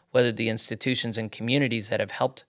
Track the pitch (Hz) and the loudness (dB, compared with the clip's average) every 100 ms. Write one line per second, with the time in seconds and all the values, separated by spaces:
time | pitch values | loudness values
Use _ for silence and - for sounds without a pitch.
0 | _ 127 123 107 113 110 - 117 131 123 | _ 2 4 2 0 0 -2 -2 -2 0
1 | 117 113 110 - 113 139 135 113 101 107 | -2 -4 -6 -6 0 2 2 0 -2 -2
2 | 104 - 127 - | -2 0 -2 -2